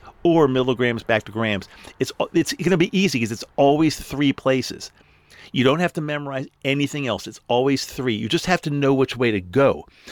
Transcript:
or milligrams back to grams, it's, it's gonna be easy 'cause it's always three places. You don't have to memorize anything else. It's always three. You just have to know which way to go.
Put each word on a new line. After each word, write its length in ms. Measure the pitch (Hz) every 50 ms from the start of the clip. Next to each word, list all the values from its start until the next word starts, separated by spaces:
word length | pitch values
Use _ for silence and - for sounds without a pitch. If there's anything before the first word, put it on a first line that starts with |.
| - - - _ -
or 240 | 170 165 165 156 135
milligrams 560 | 131 127 127 127 127 107 127 120 117 113 -
back 200 | - 113 107 -
to 80 | - 101
grams, 340 | 113 113 110 104 98 92 - - - - - - -
it's, 140 | 131 - - - - - -
it's 200 | - - - -
gonna 240 | - 175 165 185 175
be 200 | 175 - - 185
easy 220 | 190 185 - 127
'cause 120 | 113 107
it's 120 | 117 107 - - _ -
always 420 | 143 139 143 151 160 156 143 -
three 320 | - - - 135 147 139
places. 600 | 131 - - 135 135 131 131 - - - - - _ _ _ _ _ _ _ _ - - - -
You 120 | - 135 123
don't 160 | 123 139 160
have 140 | 180 170 -
to 80 | -
memorize 460 | 156 147 151 147 147 143 135 131 139 - _ _ -
anything 420 | 139 135 143 143 135 - 151 139 127
else. 200 | 107 92 - 113
It's 120 | 110 - _ -
always 380 | 120 120 127 139 139 135 -
three. 280 | - - - 131 127 113
You 140 | 104 113 110
just 180 | - 170 -
have 160 | - 185 170
to 80 | - 156
know 240 | 147 143 143 135 139
which 220 | 135 135 - -
way 160 | 120 127 120
to 80 | 107 101
go. 480 | 92 90 90 135 139 131 95 - - - _ _ - -